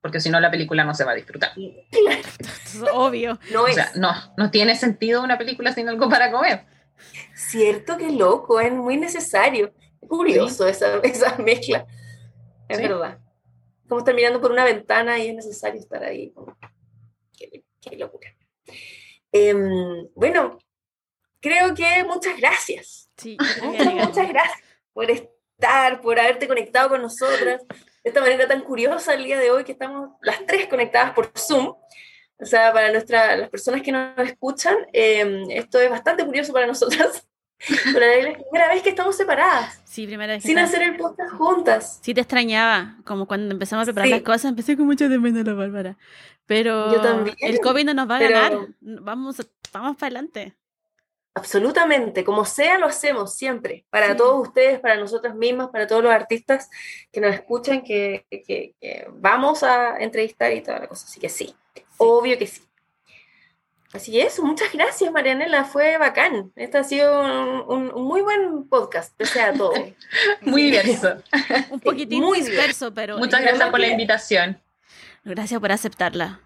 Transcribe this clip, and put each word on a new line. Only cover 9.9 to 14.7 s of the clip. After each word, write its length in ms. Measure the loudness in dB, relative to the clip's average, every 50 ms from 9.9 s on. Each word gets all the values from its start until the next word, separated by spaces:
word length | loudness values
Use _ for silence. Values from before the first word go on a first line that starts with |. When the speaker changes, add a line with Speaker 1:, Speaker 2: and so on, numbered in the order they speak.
| _ _
Speaker 2:
Es 80 | -10 -6
curioso 540 | -4 0 2 2 4 4 2 2 0 0 0
Speaker 1:
Sí. 60 | 0
Speaker 2:
esa, 260 | 0 0 0 0 0 2 0
esa 340 | 0 0 2 0 0 0 -2
mezcla. 480 | 0 0 0 0 0 -4 -4 -4 -4 -8 -20 -20 -20 -20 -20 -20 -20 -20 _ -20 -20 -20 _ _ _ -8
Es 80 | -6 -4
Speaker 1:
Sí. 60 | -2
Speaker 2:
verdad. 360 | -2 -2 -4 -4 -8 -10 -16 _ _ _ _ _ _ _ _ _ _ _ _ _ _
Como 120 | -4 -2
estar 160 | 0 0 2
mirando 260 | 2 2 2 0 0
por 100 | 0 0
una 120 | 2 2 2
ventana 560 | 2